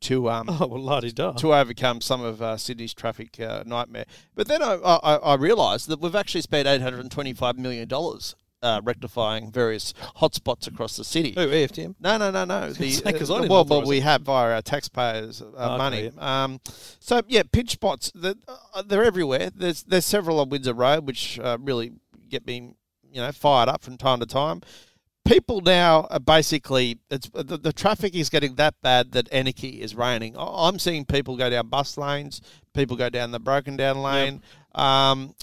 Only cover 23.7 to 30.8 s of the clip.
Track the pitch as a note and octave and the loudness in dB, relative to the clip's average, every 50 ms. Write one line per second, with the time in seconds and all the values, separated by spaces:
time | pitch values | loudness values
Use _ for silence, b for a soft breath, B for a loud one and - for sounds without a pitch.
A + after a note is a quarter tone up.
23.7 | D3 - - C3 B2+ A#2+ - C3 B2+ A#2+ A#2 A2+ - C3+ C#3+ D#3 E3+ F3 - b | 2 -2 -6 -10 -12 -2 0 0 2 2 0 -2 -2 -2 -2 -2 -4 -8 -12 b
24.7 | b b b b b b b b _ _ - - A#3 F#4 - - A#3+ G3 F3 F3+ | b b b b b b b b _ _ 4 6 6 6 4 2 -4 0 4 4
25.7 | F#3 F3 F3 E3+ D#3+ D#3+ D#3 - - D3 B2+ - D#3 D#3+ D#3 - D#3+ C#3+ - - | 4 6 6 8 6 6 4 2 -4 -4 4 6 6 6 6 4 0 -4 -2 0
26.7 | C3+ C3 B2+ A#2+ A#2 - _ - C#3 C3+ - - - - - C3+ F3 D3+ D#3+ D#3+ | 0 0 2 0 -2 -6 _ -8 -8 -8 -8 -10 -10 -10 -8 -8 -8 -4 -4 -4
27.7 | D3+ - - G3 G#3+ - A3 G3 E3+ F3+ D3+ - - D3+ C#3+ C3+ B2+ B2+ D3 D3+ | -4 0 0 0 0 0 -4 -4 -4 -2 -4 0 0 0 0 0 0 2 2 2
28.7 | - _ - C3 B2+ B2 B2 B2 B2 B2 A#2+ - C3+ C3+ C3 C3 B2 - - C3 | 2 _ 2 4 4 4 4 2 0 -2 -2 0 0 -2 0 -2 -4 -6 -10 -12
29.7 | B2 G#2+ G#2+ A2 G#2+ A#2 A#2+ B2 B2 A2+ A2+ A2+ A#2 A#2+ D3+ F3 E3+ F#3+ E3 E3+ | -12 -12 -12 -12 -6 -4 -2 -2 -2 -2 -4 -8 -10 -10 -10 -8 -2 2 2 2
30.7 | G3+ F#3 | 2 2